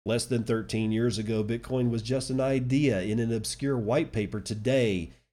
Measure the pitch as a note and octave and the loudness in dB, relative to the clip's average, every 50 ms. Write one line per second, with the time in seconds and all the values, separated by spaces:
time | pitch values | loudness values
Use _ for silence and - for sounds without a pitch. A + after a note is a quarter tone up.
0 | - G#2 A#2 A#2 - - B2+ A#2+ A2+ A#2 A#2 A2+ G#2+ - - A2 A2 A2 A2 A2 | -4 -2 0 0 0 0 0 0 2 2 0 0 0 -2 -2 0 0 2 2 2
1 | A#2+ A#2+ G2 G#2+ G#2+ A2 A2+ A2 G#2+ G#2 A#2 A#2 - - C3 B2+ B2 A#2+ A#2 A2+ | 2 2 0 0 -2 0 0 0 0 0 -2 -4 -4 -2 -2 0 0 0 0 -2
2 | G#2+ A2+ C3 C3+ C3 - C3 C3 C3 C3+ C3+ C3+ C3 B2 C3+ C#3 D3+ C3+ A2 F#2 | -2 -2 -2 -2 -2 -2 -2 0 0 2 2 0 2 2 2 4 4 4 2 2
3 | F#2 G#2+ G#2+ A#2 A#2 A2+ A#2 A2 G#2+ - - - C#3 C#3 C#3 B2 G#2+ G#2 A#2+ D#3 | 0 0 0 0 0 0 0 -2 -2 -6 -6 -4 -2 -2 0 0 0 2 2 2
4 | E3 - - A#2 G#2 F2+ G2+ G#2 F#2+ - G#2+ A2 G#2 B2 C3 C3+ B2 A2 G2 F2+ | 0 0 -2 -2 -2 -2 -4 -6 -6 -6 -6 -4 0 2 2 4 4 2 2 0
5 | D#2+ - - _ _ _ | -4 -6 -12 _ _ _